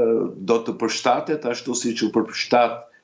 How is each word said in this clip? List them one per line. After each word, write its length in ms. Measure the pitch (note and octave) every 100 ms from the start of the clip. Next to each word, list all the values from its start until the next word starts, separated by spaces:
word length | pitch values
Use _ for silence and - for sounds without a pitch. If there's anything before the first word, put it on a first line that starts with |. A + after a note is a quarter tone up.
| A#2 A2+ G2+ -
do 220 | F#2+ A#2
të 160 | A2+ G2+
përshtatet 720 | A2+ - - A#2+ C#3+ D#3 A#2+
ashtu 240 | A#2+ - B2
siç 320 | B2 A2+ G#2+
u 60 | A2+
përshtat 720 | G#2+ - - A#2+ A#2 - - _